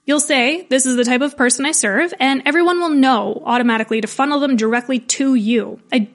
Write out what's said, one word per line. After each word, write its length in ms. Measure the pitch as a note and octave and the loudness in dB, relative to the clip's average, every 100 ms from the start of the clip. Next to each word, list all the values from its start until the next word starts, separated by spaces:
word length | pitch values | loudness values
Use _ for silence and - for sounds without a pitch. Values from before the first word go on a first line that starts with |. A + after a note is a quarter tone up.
| - | -2
You'll 140 | D4 | -2
say, 480 | D4+ C#4 B3 E4 F4+ | 0 0 0 -2 -2
"This 160 | C4 C4 | 0 0
is 120 | B3 | 0
the 80 | A#3+ | 0
type 160 | B3 | 0
of 160 | C#4+ C#4+ | -2 0
person 280 | B3 C4 C#4 | 0 0 -2
I 60 | |
serve," 420 | D#4+ G#3+ G3+ E4+ - | -2 0 0 -2 -2
and 220 | C4 C4+ D4 | -2 0 0
everyone 360 | D#4+ F4 F4 | 2 2 0
will 80 | E4+ | 0
know 520 | C#4+ C4 A#3 G3+ A3 - | 2 4 2 -2 -6 -2
automatically 560 | B3 A#3+ A3+ A3 A3 | 0 2 0 -2 -4
to 60 | G#3+ | -4
funnel 340 | - C#4 D4 | -2 0 0
them 160 | C#4 B3 | 0 2
directly 420 | A3 A#3+ B3 B3+ | 0 -2 -2 -4
to 340 | - - C4+ | -4 -2 2
you. 460 | B3+ G#3 A#3+ G3+ - - | 2 2 0 -2 -10 -4
I 60 | B3 G#3 | -2 -2